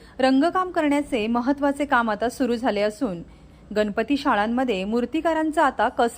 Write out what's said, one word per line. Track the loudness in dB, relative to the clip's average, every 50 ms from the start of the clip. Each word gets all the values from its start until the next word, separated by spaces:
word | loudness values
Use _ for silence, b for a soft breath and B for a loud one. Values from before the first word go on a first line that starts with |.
| B B B 0
रंगकाम | 2 4 4 4 2 2 2 0 -2 -2
करण्याचे | -2 0 0 2 2 0 0 -2 -4 -4 -2
महत्त्वाचे | 0 -2 0 0 0 0 0 0 -2 0 -2 -2
काम | 0 2 2 2 0
आता | -2 -2 -2 -4
सुरू | -2 -2 -2 -2 0
झाले | 0 0 -2 0 0
असून | 0 -2 -2 -4 -4 -6 -6 -8 -12 B B B B B B B B -4 -2
गणपती | 0 0 0 0 -2 0 0 0
शाळांमध्ये | 0 2 2 2 2 2 0 0 0 0 0 -2 -2 -2
मूर्तिकारांचा | -2 0 -2 -2 -2 -2 -2 0 0 0 0 0 0 2 2 2
आता | 2 2 2 0 0
कस | 2 0 0 0 0